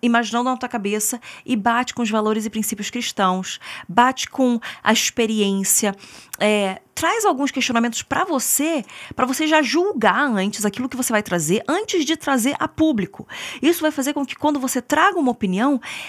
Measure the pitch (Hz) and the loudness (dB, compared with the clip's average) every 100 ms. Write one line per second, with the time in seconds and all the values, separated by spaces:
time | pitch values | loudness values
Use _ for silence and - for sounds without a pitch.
0 | 240 233 226 233 247 254 240 240 202 214 | 2 2 2 -2 -2 -2 -4 -4 -4 -2
1 | 214 240 - - - 240 208 233 247 - | -2 -6 -12 -18 -4 0 2 0 -2 -4
2 | 233 220 214 220 220 214 208 220 202 240 | 0 0 2 0 -2 -4 -4 -4 -6 -6
3 | 233 - 190 185 185 - - - - 180 | -6 0 2 2 -4 -10 -14 -16 -2 4
4 | 247 262 - - 254 233 - - - 220 | 4 2 -6 0 2 2 -4 -2 2 2
5 | - - 226 220 202 196 190 - 208 196 | 2 0 0 2 2 0 0 0 0 -4
6 | - - - - 208 208 196 190 _ - | -14 -20 -18 -2 2 2 0 -4 _ -4
7 | 320 453 403 269 277 - 233 233 233 233 | 0 2 2 2 0 -2 0 2 0 -2
8 | - 285 381 285 - - 302 320 208 - | -4 -2 0 0 0 0 2 0 -4 -14
9 | - - 254 269 311 311 262 277 381 320 | -14 -2 -2 0 4 4 4 2 0 2
10 | 208 196 285 214 190 214 208 202 254 247 | 2 4 2 2 0 0 -4 -2 -6 -4
11 | 254 214 208 175 151 202 - 339 427 359 | -2 -2 0 -2 2 0 2 -2 0 -2
12 | 277 320 - 269 226 277 311 - 320 240 | 0 -2 0 0 0 0 -4 2 2 2
13 | 180 - - - - - 285 339 311 302 | -2 -8 -14 -12 -12 0 2 2 0 0
14 | 262 294 277 - 294 285 254 254 - 294 | -4 -2 -4 -2 0 0 -2 -4 0 2
15 | 370 359 262 233 196 185 262 277 - - | 4 4 0 0 -2 0 2 0 -4 -12